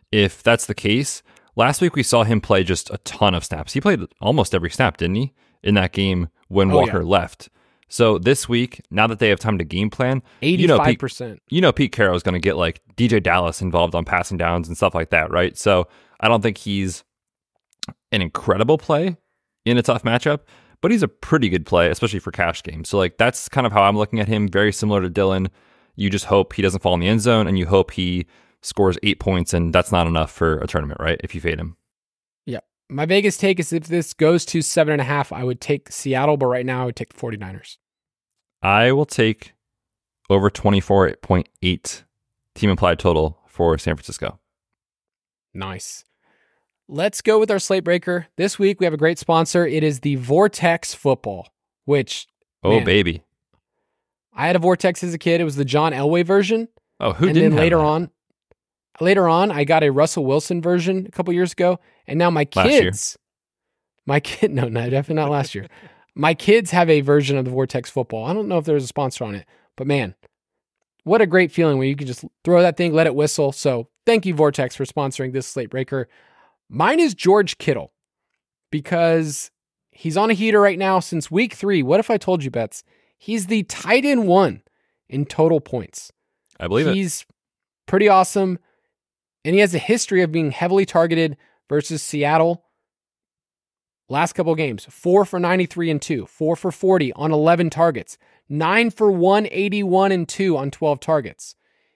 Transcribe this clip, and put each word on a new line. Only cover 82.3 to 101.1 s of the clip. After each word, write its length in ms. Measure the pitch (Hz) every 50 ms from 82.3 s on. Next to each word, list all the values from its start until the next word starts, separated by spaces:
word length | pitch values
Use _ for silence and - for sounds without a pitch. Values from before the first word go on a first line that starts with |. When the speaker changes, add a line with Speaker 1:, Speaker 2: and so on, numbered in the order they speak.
| 185 170 139
Speaker 2:
you, 40 | 131
Betts? 360 | 123 120 113 104 - - _ _ _ _ _ _ _
He's 300 | _ _ - 220 226 185
the 160 | 180 226 214 180
tight 420 | - - - - 170 226 269 262
end 200 | 294 277 240 214
one 380 | 180 175 190 190 139 95 - _ _ _ _ _ _ _ _ _ _
in 160 | - 139 143
total 340 | - - - 160 160 165 147
points. 520 | - - - 120 92 - - - - - _ _ _ _ _ _ _ _ _ -
Speaker 1:
I 80 | 82
believe 200 | 87 98 120 156
it. 80 | 165 185
Speaker 2:
He's 300 | 196 190 170 - - - _ _ _ _ _ _ _ _ _ _ _ _
pretty 200 | - 190 202 214
awesome, 500 | 208 196 190 185 - - 202 190 190 180 - _ _ _ _ _ _ _ _ _ _ _ _ _ _ _ _ _
and 100 | 151 180
he 60 | 196
has 160 | 208 185 175
a 40 | 160
history 420 | - - 226 233 - - 196 185
of 100 | 180 156
being 200 | 156 165 160 147
heavily 340 | 131 - 170 175 190 196 196
targeted 500 | - - 170 170 170 165 160 165 156 139 - _ _ _ _ _
versus 340 | _ 143 147 139 - 165 147
Seattle. 640 | - - - 147 143 143 156 160 160 170 175 170 _ _ _ _ _ _ _ _ _ _ _ _ _ _ _ _ _ _ _ _ _ _ _ _ _ _ _ _ _
Last 240 | _ 131 143 170 170
couple 240 | - - 165 160 160
games, 320 | 156 160 131 113 101 - -
four 360 | - - - 175 180 202 202
for 160 | - - 180
ninety-three 500 | 180 170 180 185 180 170 - 175 170 165
and 100 | 151 143
two, 240 | - - 156 120 -
four 300 | - _ _ 156 156 170
for 160 | - - 185
forty 400 | - - - 185 185 180 147 123 -
on 200 | - 143 160 160
eleven 360 | 151 151 165 175 170 180 160
targets, 480 | - 156 165 170 147 113 - - - _ _ _ _ _ _
nine 440 | _ 143 151 160 170 196 226 233 226
for 200 | - - 220 208
one 340 | 196 175 170 190 196 214 208 -
eighty-one 640 | - 190 202 208 196 208 202 185 180 185 196 196 190
and 140 | 180 165
two 280 | - - - 196 185 160
on 160 | 135 135 143
twelve 300 | - - 165 151 143 135
targets. 540 | - -